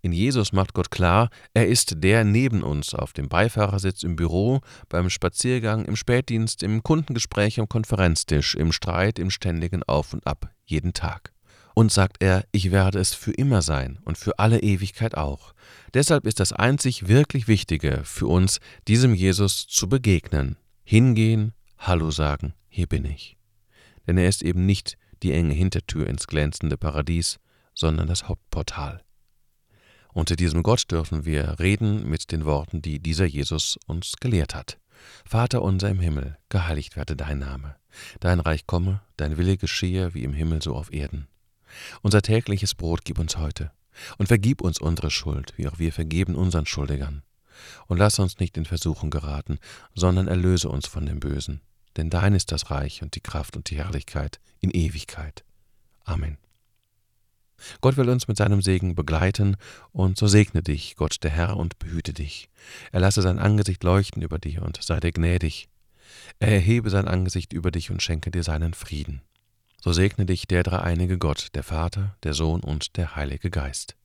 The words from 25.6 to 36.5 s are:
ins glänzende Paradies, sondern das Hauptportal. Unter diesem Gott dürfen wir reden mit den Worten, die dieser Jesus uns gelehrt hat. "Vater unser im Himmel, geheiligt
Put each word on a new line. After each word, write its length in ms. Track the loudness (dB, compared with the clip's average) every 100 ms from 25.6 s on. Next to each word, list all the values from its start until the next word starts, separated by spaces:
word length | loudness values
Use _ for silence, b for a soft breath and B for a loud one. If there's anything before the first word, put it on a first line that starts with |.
| 0 0 -4 -4 -4
ins 200 | -4 -4
glänzende 500 | 0 0 -2 -4 -2
Paradies, 640 | -2 -2 -2 -2 -2 -6 _ _ _
sondern 320 | -2 0 0 0
das 220 | -2 -4
Hauptportal. 760 | -10 _ -6 -6 -8 -10 -10 _ _ _ _ _ _ b b b b b
Unter 240 | -4 -2 0
diesem 260 | 2 2
Gott 280 | 2 2 2
dürfen 340 | -2 -2 -4
wir 340 | -2 -2 -2 0
reden 500 | 0 2 0 0 -2
mit 240 | -4 -4
den 120 | -4
Worten, 380 | 0 0 -2 -8
die 180 | -6 -4
dieser 240 | -2 0
Jesus 540 | 0 0 -4 -2 -4 -6 -6
uns 300 | -6 -6 -6
gelehrt 340 | 0 0 0
hat. 240 | -6 -12 -18 _ B B B
"Vater 380 | -4 0 0 0
unser 260 | 0 0 0
im 120 | 0
Himmel, 360 | 0 -2 -6 -12
geheiligt 480 | _